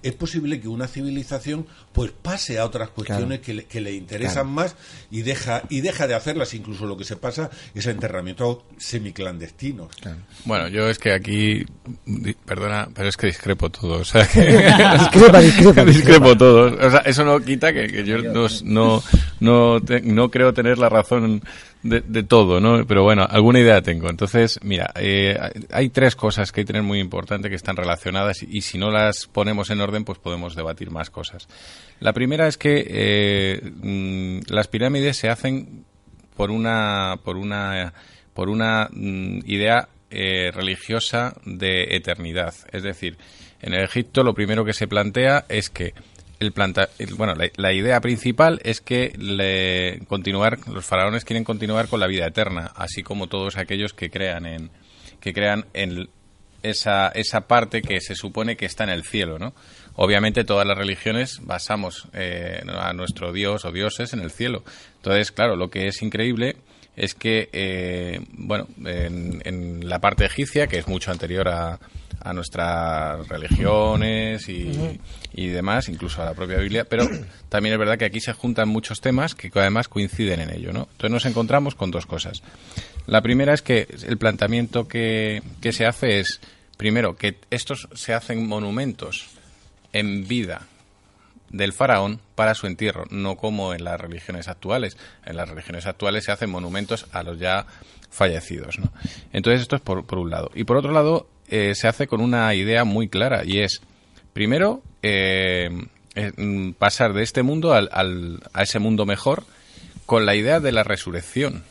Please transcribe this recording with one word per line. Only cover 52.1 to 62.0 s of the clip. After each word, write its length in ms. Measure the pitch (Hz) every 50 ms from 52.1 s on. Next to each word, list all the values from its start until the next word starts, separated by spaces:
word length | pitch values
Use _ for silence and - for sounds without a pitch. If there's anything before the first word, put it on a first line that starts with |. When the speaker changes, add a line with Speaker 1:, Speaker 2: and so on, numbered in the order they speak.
| 95 92 85
Speaker 3:
eterna, 440 | 82 80 113 107 98 95 87 82 - -
así 260 | - 90 - - -
como 240 | - - 104 101 95
todos 300 | 85 - 98 95 98 -
aquellos 360 | 98 92 - 98 98 104 101
que 160 | - - - 87
crean 360 | - 95 95 92 87 85 85
en, 240 | 82 82 82 80 80 - _ _ _ - _ - - - _
que 120 | - 101
crean 340 | 87 101 101 104 104 104 110 - _
en 340 | - 98 90 87 87 92 - _ _ _ _ _ _ - _ _ -
esa, 460 | - 110 104 - - 107 101 98 95 92
esa 340 | - 110 110 - - 110 107 _
parte 340 | 120 120 117 101 - 110
que 180 | 104 - 101 92
se 140 | - - 98
supone 420 | - - 98 92 110 110 113 113
que 100 | - 104
está 180 | 92 - - 107
en 60 | 101
el 120 | 90 85 80
cielo, 340 | - - 107 95 85 80 80
¿no? 140 | 90 127 - _ - - - - - - -
Obviamente 480 | - 87 95 104 101 107 107 104 123 110
todas 200 | - 104 101 101
las 120 | 101 98 95
religiones 600 | 98 98 98 - - 110 110 113 131 - - -
basamos, 640 | - - 90 87 - - 107 104 98 90 - -